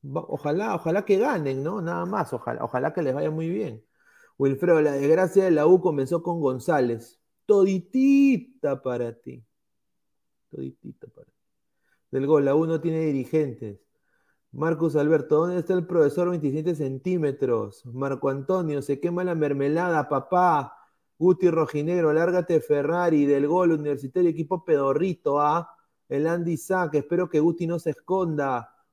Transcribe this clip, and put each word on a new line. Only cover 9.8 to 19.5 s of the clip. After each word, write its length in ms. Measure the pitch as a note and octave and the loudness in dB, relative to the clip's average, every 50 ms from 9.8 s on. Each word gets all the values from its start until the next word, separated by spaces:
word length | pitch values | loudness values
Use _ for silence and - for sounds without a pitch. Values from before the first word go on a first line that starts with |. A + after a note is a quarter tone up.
| _ _ _ _ _ _ _ _ _ _ _ _ _ _ | _ _ _ _ _ _ _ _ _ _ _ _ _ _
Toditita 580 | - - C2+ C2+ C3 _ _ - - _ - | -14 -12 -12 -12 -12 _ _ -20 -18 _ -20
para 200 | - _ - - | -20 _ -20 -20
ti. 60 | _ _ _ _ _ _ _ _ _ _ _ _ _ _ _ _ _ | _ _ _ _ _ _ _ _ _ _ _ _ _ _ _ _ _
Del 160 | - C3 C3+ | -4 -4 0
gol, 200 | C#3 D#3 D3 C#3+ | 2 2 4 4
la 100 | C#3 C3+ | 2 2
U 100 | D#3 E3 | 0 0
no 140 | D#3+ E3 D#3 | 0 -2 -2
tiene 220 | D#3+ E3 D#3+ D#3+ | -2 -4 -2 -2
dirigentes. 800 | D#3+ D#3 C#3+ C3+ B2+ - - D#3 D3+ C3+ A#2 - A#2 G#2+ G2+ - _ _ _ _ _ _ _ _ _ _ _ _ _ _ | -2 -2 -2 -4 -4 -2 -2 -2 -2 -2 -6 -10 -12 -14 -14 -16 _ _ _ _ _ _ _ _ _ _ _ _ _ _
Marcus 440 | - C#3 D3+ E3 E3 D3+ E3 D#3+ C#3+ | -8 -4 -2 -2 0 0 -2 0 0
Alberto, 420 | D#3 C#3+ D3+ D#3+ D3+ C#3+ - D#3 | 0 2 4 2 2 2 2 2
¿dónde 220 | D3+ E3 F3+ F3+ F3+ | 2 2 0 -2 -4
está 140 | E3+ - F#3+ | -2 -2 -2
el 120 | F#3 E3 | -2 -2
profesor 440 | F3 F3 E3+ D#3 C#3+ - F#3 F3 F3+ | -2 2 2 2 2 2 0 -2 -2
veintisiete 440 | F3+ E3 D3 C#3 C3 D#3 D#3 F3+ E3+ | -2 -2 -4 -2 -4 -2 -4 -4 -4
centímetros? 1120 | C#3+ D3+ C3+ C3+ C3+ _ F#3 F#3 F3 D#3 C#3+ C3 - C#3 B2 A#2+ A2 G#2 G#2 - - _ | -4 -4 -6 -6 -6 _ -4 -2 0 0 -2 -2 -2 -2 0 0 -2 -2 -6 -12 -18 _
Marco 440 | B2 A#2 C3 C3+ C#3 C#3 A#2+ - C#3 | -14 -8 -6 -4 -4 -4 -2 -2 -4
Antonio, 520 | C3+ C#3 C3+ - F#3 F#3 F3 D#3 D3 C#3+ | -4 -4 -4 -2 -2 -2 -2 -2 -4 -4
se 180 | C3+ - C#3+ C#3 | -4 -4 -4 -2
quema 240 | - F3 E3+ F3 F3+ | -2 -4 -4 -2 -2
la 120 | F3+ E3+ | -2 -2
mermelada, 720 | D#3+ D3+ D3 | 0 0 0